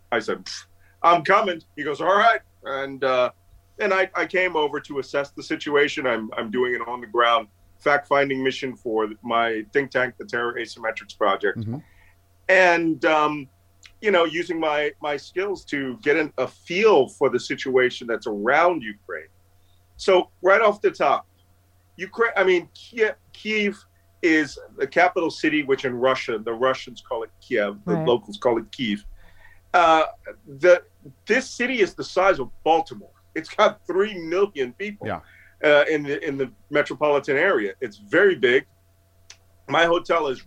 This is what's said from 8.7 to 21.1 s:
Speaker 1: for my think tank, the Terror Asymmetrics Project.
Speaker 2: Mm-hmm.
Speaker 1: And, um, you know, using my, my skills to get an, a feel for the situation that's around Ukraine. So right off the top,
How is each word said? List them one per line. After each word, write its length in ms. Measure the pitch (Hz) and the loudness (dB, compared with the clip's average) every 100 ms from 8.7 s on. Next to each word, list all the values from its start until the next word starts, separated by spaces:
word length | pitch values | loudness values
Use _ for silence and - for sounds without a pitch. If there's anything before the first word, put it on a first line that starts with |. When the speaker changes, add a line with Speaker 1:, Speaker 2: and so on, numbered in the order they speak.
| 110 | -8
Speaker 1:
for 320 | 120 110 107 107 | -4 -2 -2 -6
my 400 | 120 117 117 110 107 | -2 0 0 -2 -4
think 160 | 143 135 | -4 -2
tank, 240 | - 127 - | -2 -2 -6
the 80 | |
Terror 300 | 104 120 120 | -8 -4 -4
Asymmetrics 640 | 120 113 - 113 110 101 - | -6 -10 -8 -8 -8 -14 -2
Project. 400 | 104 98 101 117 | 0 0 -2 -4
Speaker 2:
Mm-hmm. 200 | 107 135 - _ _ _ _ _ - | -8 -10 -12 _ _ _ _ _ 2
Speaker 1:
And, 560 | 185 180 170 165 143 | 4 4 4 0 0
um, 440 | 165 156 151 151 131 _ _ _ - _ | 0 2 0 -2 -10 _ _ _ -20 _
you 80 | 214 | 0
know, 140 | 180 | 0
using 360 | 165 160 170 165 | 0 -2 -6 -2
my, 320 | 156 147 147 - | -2 0 -2 -6
my 160 | 151 143 | -6 -8
skills 480 | - 180 202 175 | -8 -8 -6 -8
to 320 | - 147 135 117 | -8 -6 -6 -4
get 140 | 147 156 | 0 0
an, 140 | 156 - | -2 -4
a 100 | 123 | -6
feel 640 | - - 175 220 165 123 | -8 -6 2 4 6 4
for 220 | - 135 | 0 0
the 100 | 120 | 0
situation 680 | - 135 135 127 127 - 117 | -4 -6 0 2 2 -2 -6
that's 200 | 110 117 | -6 -6
around 560 | 104 110 143 175 165 | -4 2 2 2 0
Ukraine. 460 | 110 104 - 80 80 _ _ _ _ _ _ - | -8 -16 -14 -14 -14 _ _ _ _ _ _ -4
So 320 | - 185 - _ | 2 4 2 _
right 180 | 180 202 | 4 4
off 220 | 220 208 | 4 2
the 80 | 190 | -2
top, 360 | - 151 | 0 0